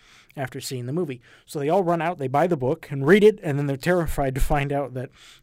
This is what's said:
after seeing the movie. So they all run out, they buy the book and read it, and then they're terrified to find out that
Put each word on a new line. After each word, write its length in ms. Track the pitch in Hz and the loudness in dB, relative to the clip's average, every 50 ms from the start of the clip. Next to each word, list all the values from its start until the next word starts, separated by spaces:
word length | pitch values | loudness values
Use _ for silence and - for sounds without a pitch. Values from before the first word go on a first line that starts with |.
| _ _ - - _ _ _ | _ _ -20 -20 _ _ _
after 240 | - 135 - - 135 | -8 -8 -8 -8 -10
seeing 260 | - - 139 123 120 | -10 -8 -8 -8 -6
the 80 | 123 139 | -4 -4
movie. 280 | 175 185 143 127 120 - - - - _ | -4 -4 -4 -6 -10 -16 -20 -20 -20 _
So 120 | - - | -10 -6
they 120 | 156 139 147 | -4 0 0
all 140 | 170 202 185 | 2 2 2
run 180 | 165 175 165 | 0 0 0
out, 180 | 156 170 180 - | -2 -4 -4 -4
they 80 | 139 | -4
buy 200 | 127 127 147 165 | -2 0 2 2
the 100 | 180 175 | 2 0
book 340 | 143 127 123 160 - - - | 0 -2 -2 -2 -4 -6 -8
and 160 | 147 139 135 | -6 0 4
read 160 | 143 190 214 202 | 6 6 8 8
it, 160 | 214 208 208 | 6 4 4
and 160 | - 165 139 | 0 -4 -4
then 80 | 143 147 | -2 -2
they're 120 | 143 139 | -4 -4
terrified 580 | 135 - 170 180 180 165 - - - 143 135 131 | -2 -2 0 0 0 0 -2 -2 -2 -2 -2 0
to 60 | 131 | 0
find 300 | - - 160 143 139 143 | 2 2 2 0 0 -2
out 220 | 143 139 143 120 123 | -2 -4 -4 -6 -8
that 160 | 123 123 - _ - - - - - | -10 -10 -12 _ -20 -20 -20 -20 -20